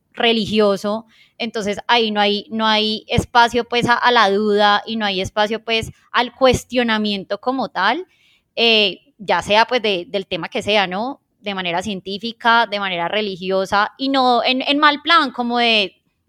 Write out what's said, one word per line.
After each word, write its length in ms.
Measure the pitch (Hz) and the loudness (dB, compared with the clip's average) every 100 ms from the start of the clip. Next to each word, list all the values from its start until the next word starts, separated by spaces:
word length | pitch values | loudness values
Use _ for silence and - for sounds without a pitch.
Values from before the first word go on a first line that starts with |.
| _ | _
religioso, 920 | - 240 226 190 214 208 196 208 220 - _ _ - | -2 0 2 0 2 2 2 -2 -6 -8 _ _ -12
entonces 400 | 220 226 202 202 - | -8 -6 -6 -4 0
ahí 220 | 240 220 | 2 2
no 100 | 208 | 0
hay, 260 | 208 208 - | 0 0 -4
no 160 | 220 220 | -2 0
hay 380 | 214 214 214 - | 2 0 -4 -4
espacio, 560 | 240 - 247 233 240 233 | -4 2 4 4 2 -2
pues, 180 | 240 233 | -2 0
a, 60 | |
a 160 | 240 247 | 2 2
la 180 | 240 196 | 4 4
duda, 520 | 196 214 202 208 202 - | 2 2 2 4 2 0
y 100 | 226 | -4
no 80 | |
hay 160 | 208 185 | -4 -4
espacio, 420 | 190 - 208 220 | -4 -2 -2 -2
pues, 280 | 233 226 220 - _ | -4 -4 -4 -12 _
al 220 | 226 247 | -2 -2
cuestionamiento 1040 | - 262 247 - 247 233 214 214 202 180 202 | 2 2 2 -2 -2 0 0 -2 -4 -6 -6
como 300 | 247 262 202 | -4 -4 -4
tal, 380 | 180 196 294 370 _ _ _ _ | -2 0 0 -6 _ _ _ _
eh, 580 | - 233 220 202 175 _ - | 0 2 4 2 -2 _ -8
ya 240 | 202 175 | -2 -2
sea, 240 | - 208 226 | 2 2 4
pues, 160 | 247 | 0
de, 240 | 208 185 175 | -2 -2 -4
del 180 | 196 190 | -8 -6
tema 220 | 180 175 | -8 -6
que 140 | 240 | -6
sea, 240 | 202 208 185 | -2 0 0
¿no? 340 | 185 247 - _ _ | -4 -6 -10 _ _
De 140 | 208 | -10
manera 280 | 190 180 170 | -6 -4 -4
científica, 840 | 214 190 185 196 233 220 233 233 214 | -4 -8 -8 -10 -10 -2 2 2 2
de 140 | 202 | -2
manera 280 | 196 175 170 | -4 -4 -4
religiosa, 840 | 214 214 180 185 190 190 202 208 - | -4 -4 -6 -2 -2 0 -2 -2 -4
y 100 | 269 | -2
no 340 | 269 254 240 | 0 2 2
en, 200 | - 254 | 0 -2
en 160 | 269 285 | -2 2
mal 240 | 302 294 | 2 2
plan, 280 | 302 339 277 | 2 2 0
como 260 | - 240 240 | -4 -4 0
de, 440 | 233 220 185 - _ _ | 2 0 -2 -8 _ _